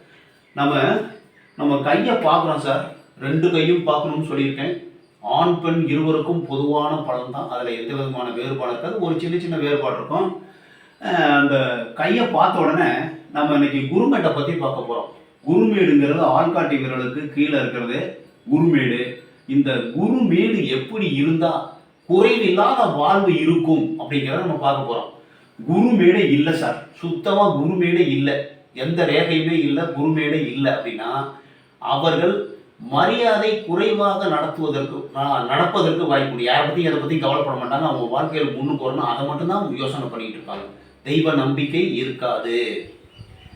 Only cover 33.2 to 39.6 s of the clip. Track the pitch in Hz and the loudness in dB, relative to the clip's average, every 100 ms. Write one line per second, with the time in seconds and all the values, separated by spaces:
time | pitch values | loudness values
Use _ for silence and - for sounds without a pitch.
33.2 | 233 202 220 - 165 185 214 202 202 185 | 2 2 0 -2 -2 0 2 2 0 0
34.2 | 175 147 151 165 151 135 139 - - 135 | -2 -2 -2 -4 -4 -2 -6 -8 -10 -4
35.2 | 139 - - 175 175 202 160 165 156 139 | -2 -2 0 0 0 2 0 0 2 0
36.2 | 135 120 120 - 151 175 160 143 139 156 | 0 -2 0 0 0 0 0 -2 -2 0
37.2 | 180 190 135 127 123 175 156 135 117 131 | 0 0 -2 -4 -4 -2 0 -2 -2 -2
38.2 | 156 156 139 131 143 143 127 143 - 139 | -2 -2 -2 -2 -4 -2 -2 -2 -4 -4
39.2 | 139 143 170 202 | -4 -4 -2 -2